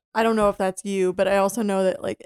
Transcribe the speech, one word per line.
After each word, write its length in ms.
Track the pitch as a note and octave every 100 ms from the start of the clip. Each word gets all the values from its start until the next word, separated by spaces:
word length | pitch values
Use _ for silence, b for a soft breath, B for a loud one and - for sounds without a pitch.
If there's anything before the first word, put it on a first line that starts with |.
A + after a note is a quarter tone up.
| _
I 80 | A3
don't 120 | A3+
know 140 | A3 G#3
if 80 | G3
that's 260 | F#3+ F#3
you, 300 | G3+ G3 F#3
but 140 | F#3 F#3+
I 100 | G3
also 240 | G3 G#3+
know 220 | G#3 F#3+
that, 180 | F#3+ -
like, 160 | - -